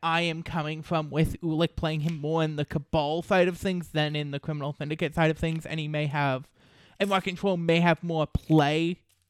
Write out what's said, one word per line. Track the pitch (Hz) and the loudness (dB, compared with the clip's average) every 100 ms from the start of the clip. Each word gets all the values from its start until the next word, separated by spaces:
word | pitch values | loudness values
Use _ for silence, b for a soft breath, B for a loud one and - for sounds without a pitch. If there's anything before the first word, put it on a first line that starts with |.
I | 165 165 | -2 0
am | 170 160 | 0 -2
coming | 170 165 151 156 | -6 -4 -4 -6
from | 160 170 156 | -2 -2 0
with | 135 160 - | 0 0 0
Ulick | 170 156 170 - | -2 0 0 0
playing | 160 156 | -4 -2
him | 151 165 | -2 -2
more | 147 160 | -2 0
in | 156 147 | 0 0
the | 147 | -4
Cabal | 160 143 160 147 160 | -4 -2 -2 0 -2
side | 165 196 180 | 2 4 4
of | 175 | 2
things | 202 180 165 | -4 -4 -4
than | 151 151 151 | 0 0 0
in | 147 | -4
the | 139 | -6
Criminal | - 151 143 | -6 -6 -6
Syndicate | 147 147 156 165 | -6 -6 -4 -2
side | 160 160 | 2 2
of | 156 | 2
things, | 165 160 156 | -2 -4 -6
and | 160 | -6
he | 151 | -4
may | 151 151 | -2 -2
have, | 147 143 131 156 _ b b b b | 0 0 -2 -6 _ b b b b
and | 294 | 0
Rock | - 226 | 0 0
Control | 285 202 180 | -2 -2 0
may | 165 165 | 2 4
have | 170 165 | 4 2
more | 170 160 151 | 0 -2 -2
play | - - 156 143 156 165 180 _ _ _ | -2 4 4 4 2 0 -4 _ _ _